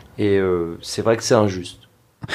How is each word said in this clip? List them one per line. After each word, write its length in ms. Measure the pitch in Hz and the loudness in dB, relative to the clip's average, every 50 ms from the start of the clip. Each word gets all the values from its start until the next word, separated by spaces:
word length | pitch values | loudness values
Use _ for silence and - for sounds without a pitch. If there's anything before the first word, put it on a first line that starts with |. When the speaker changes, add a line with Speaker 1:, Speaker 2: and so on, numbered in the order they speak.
| - - - | -18 -12 -6
Speaker 1:
Et, 220 | - 104 101 98 98 | -2 0 2 2 2
euh, 400 | 95 92 90 87 85 85 85 - | 2 2 0 0 -2 -4 -8 -10
c'est 220 | - - - - | -12 -10 -6 -2
vrai 160 | 90 113 113 110 | 0 0 0 0
que 40 | |
c'est 120 | - - 127 | 2 2 4
injuste. 460 | 110 107 98 92 90 87 - - - _ _ _ _ _ _ _ _ - | 4 4 2 0 -4 -10 -12 -16 -20 _ _ _ _ _ _ _ _ -12
Speaker 2:
Bah, 60 | - | -10